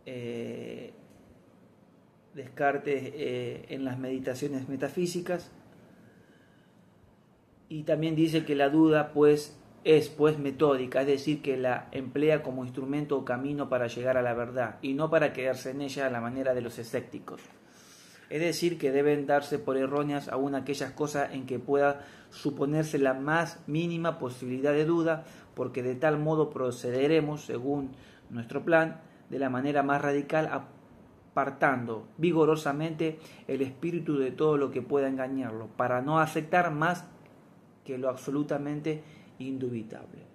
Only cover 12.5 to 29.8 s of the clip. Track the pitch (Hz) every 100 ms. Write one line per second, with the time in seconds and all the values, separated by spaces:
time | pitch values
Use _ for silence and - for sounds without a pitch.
12.5 | 127 123 123 135 147 147 139 - 123 139
13.5 | 143 131 127 120 120 127 127 123 117 120
14.5 | 127 117 104 135 135 156 160 147 - 131
15.5 | 127 131 135 143 139 135 120 117 131 135
16.5 | 127 117 117 113 123 - - - - -
17.5 | - - - - - - - - 151 170
18.5 | - 170 165 143 135 147 147 139 143 143
19.5 | 143 147 135 135 143 147 143 - 127 139
20.5 | 139 135 139 135 123 147 147 139 135 127
21.5 | 123 - 139 143 139 - - - - 147
22.5 | - 143 151 156 147 135 135 139 160 156
23.5 | - - 151 170 165 170 160 131 123 127
24.5 | 127 143 147 156 170 165 156 - - -
25.5 | - 160 127 127 127 156 151 151 156 151
26.5 | 135 127 120 123 123 143 160 147 147 -
27.5 | 120 131 143 135 - - - - 117 117
28.5 | 139 - 165 160 - - - - - 135
29.5 | 123 139 143